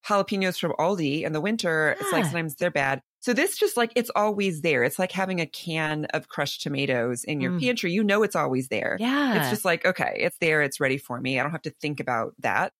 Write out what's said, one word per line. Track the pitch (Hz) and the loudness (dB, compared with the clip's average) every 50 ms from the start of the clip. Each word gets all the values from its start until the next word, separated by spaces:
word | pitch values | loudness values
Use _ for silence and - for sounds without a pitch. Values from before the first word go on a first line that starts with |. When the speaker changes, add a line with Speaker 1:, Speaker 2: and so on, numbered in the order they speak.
| - | 0
Speaker 1:
jalapenos | - 208 202 196 - 214 196 190 185 175 - | 2 2 2 2 2 0 0 0 0 0 0
from | - 165 - - | -2 -2 0 2
Aldi | 151 175 208 180 160 139 139 160 - | 2 2 2 2 0 0 0 0 -2
in | - | -2
the | 156 156 | -2 0
winter, | 151 202 220 220 - 175 160 156 156 151 - 381 | 0 0 -2 0 0 0 2 2 2 2 0 0
it's | - - | -2 0
like, | 359 285 208 | 2 2 2
Speaker 2:
Yeah. | |
Speaker 1:
sometimes | 151 139 170 160 160 - | 2 0 -2 -4 -4 -4
they're | - 180 175 | -2 -2 0
bad. | - 147 139 135 135 135 _ _ _ _ | 2 2 0 0 0 -2 _ _ _ _
So | - - 240 | -2 0 2
this | 220 320 403 - - | 2 2 0 0 0
just, | 427 403 - | 0 0 2
like, | - 233 233 - | 2 0 0 0
it's | - 226 - - | -4 -4 0 0
always | - 208 214 208 202 202 190 170 151 | 2 2 2 2 2 0 0 0 0
there. | 147 170 147 127 120 | 0 2 2 4 2
It's | 131 - - | 2 2 0
like | 185 185 | -2 -2
having | - 185 190 190 190 175 | 0 -2 -2 0 0 -2
a | 165 | -2
can | - - - - 165 156 160 156 151 151 151 151 | -4 -6 -10 -8 -4 -2 -2 0 0 -2 -2 -4
of | - - 156 143 _ | -2 -4 -4 -4 _
crushed | - - 143 139 - - | -4 -4 -4 -4 -4 -6
tomatoes | - 151 143 139 139 135 131 123 117 123 123 123 - | -6 -4 -2 -2 0 0 2 0 0 0 -2 -4 -4
in | - 151 147 | -4 -2 -2
your | 135 180 | 0 -2
Speaker 2:
Mm. | 180 175 | 0 0
Speaker 1:
pantry. | 202 247 247 233 - 175 | 0 0 0 0 -2 0
You | 170 208 220 | 0 2 2
know | 202 196 208 | 2 4 4
it's | 220 202 - | 2 2 2
always | 170 147 135 131 127 131 - | 0 0 0 0 -2 -2 -2
there. | 113 107 - - - - | -4 -2 -2 -2 -2 0
Speaker 2:
Yeah. | - 147 170 285 285 262 220 170 | 0 0 2 2 2 2 2 2
Speaker 1:
It's | 147 131 | 2 2
just | 214 - - | 0 0 2
like, | 185 170 - - | 0 0 2 2
"Okay, | 185 180 - - - - - | 0 0 2 -2 -2 0 0
it's | - 175 - - | -2 -2 -2 0
there. | 170 165 156 151 | 0 2 2 2
It's | 147 139 - - | 2 0 0 0
ready | 147 131 131 139 | 0 0 0 -2
for | - - 123 120 | -4 -8 -8 -6
me. | 127 131 131 127 | -4 -2 0 0
I | |
don't | 123 147 | -2 -2
have | 165 156 | -4 -6
to | - 156 | -8 -10
think | - _ - 147 147 131 | -10 _ -6 -6 -6 -4
about | 147 - 123 113 110 - - - | -4 -2 -2 -2 -2 -4 -8 -4
that." | - 117 92 110 175 - _ | -2 0 2 2 0 0 _